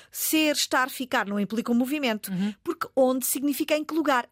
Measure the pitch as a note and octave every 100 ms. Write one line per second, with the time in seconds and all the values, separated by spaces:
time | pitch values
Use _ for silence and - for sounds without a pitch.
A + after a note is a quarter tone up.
0 | - - - D#4+ D#4 C#4+ - D4 C4 -
1 | B3+ B3+ G3 G3+ G3 A3+ A#3 A#3+ B3+ D4+
2 | B3+ G#3+ - F#3 G#3 G#3 - E4 - -
3 | B3+ C4 B3+ C#4+ C#4 C#4 D4+ D4+ D4+ D#4
4 | D4+ B3+ -